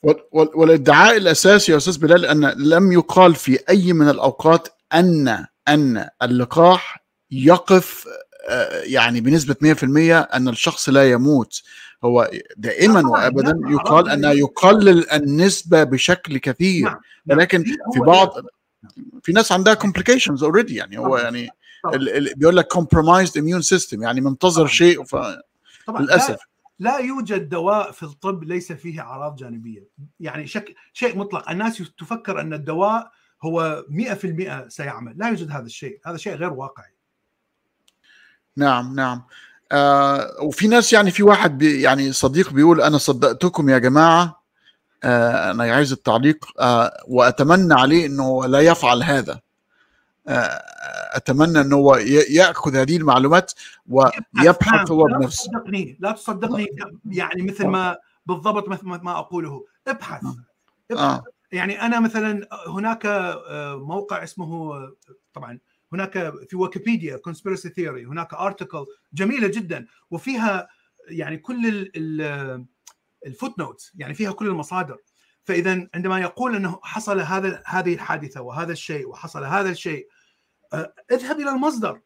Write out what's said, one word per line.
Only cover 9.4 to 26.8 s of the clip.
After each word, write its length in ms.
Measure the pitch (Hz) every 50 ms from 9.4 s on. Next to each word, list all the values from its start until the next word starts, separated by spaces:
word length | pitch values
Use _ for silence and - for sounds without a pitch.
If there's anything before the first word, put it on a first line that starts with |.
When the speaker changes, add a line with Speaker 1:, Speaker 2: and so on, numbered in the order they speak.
| 143 127 139 -
Speaker 1:
مية 120 | 147 151 156
في 100 | 147 147
المية 360 | 131 139 151 160 165 170 165
أن 280 | 147 - - 127 127
الشخص 420 | 131 117 - - 165 - - - -
لا 220 | 131 139 135 131
يموت. 500 | 123 120 127 143 151 135 110 _ - - _ _ - - - - _ _ -
هو 280 | 120 120 120 113 - - 113 - _ -
دائمًا 440 | - 104 113 107 - 170 214 220 190
Speaker 2:
طبعًا، 100 | 151 127
Speaker 1:
وأبدًا 420 | - - 110 127 127 - - - 160
Speaker 2:
نعم، 180 | 165 - 131
Speaker 1:
يقال 380 | 147 143 - - 151 160 175 -
Speaker 2:
عرفنا. 40 | 147
Speaker 1:
أنه 160 | 143 147 151
يقلل 840 | 147 143 143 135 - - - 185 214 220 202 202 180 170 165 -
النسبة 720 | 151 151 147 139 143 151 180 196 185 - - 165 175 160 151
بشكل 540 | 131 131 127 - - 175 180 _ - 143
كثير. 480 | 131 - 139 123 _ 170 190 185 165 185
Speaker 2:
نعم، 140 | 196 - - _ _ _ _ _
نعم. 120 | 160 139
Speaker 1:
ولكن 260 | 151 175 180 190 175 165
Speaker 2:
في 140 | 220 285 - - 220 -
Speaker 1:
في 60 | 131
Speaker 2:
هو 40 | 120
Speaker 1:
بعض، 320 | 160 175 190 190 185 -
Speaker 2:
نعم. 840 | 131 - - _ _ _ _ _ _ _ - _ - - - - - _
Speaker 1:
في 80 | -
ناس 200 | 170 214 226 -
عندها 240 | 185 185 190 208 220
complications 680 | 214 - 202 175 - 180 - 247 262 247 196 147 131
already، 300 | 151 151 160 208 240 -
يعني 260 | 127 104 - - 101
هو 100 | 117 123
Speaker 2:
طبعًا. 140 | 127 131 123
Speaker 1:
يعني 280 | 120 117 120 120 120 117 - _ _ _ - _ -
Speaker 2:
طبعًا. 120 | 170 156
Speaker 1:
ال-، 140 | 135 135 120
ال-، 260 | 98 139 143 131 -
بيقول 220 | 139 139 165 180
لك 160 | 180 165 - -
compromised 580 | 185 165 - - 165 156 160 175 185 190 165
immune 460 | - 156 151 160 175 180 156 - 190
system، 240 | 180 - - - 104
يعني 200 | 113 117 120 131
منتظر 400 | 131 139 135 - - 185 165 165
Speaker 2:
طبعًا. 120 | 156 139 -
Speaker 1:
شيء، 300 | - 170 175 175 131 135
ف-، 120 | - - 139 127 107 87 - - _ _ _ _ _ _ _ _
Speaker 2:
طبعًا. 140 | - 214 -
Speaker 1:
للأسف. 280 | 143 139 185 180 - -
Speaker 2:
لا، 80 | 110 - - _ _ _ _ _ _
لا 180 | _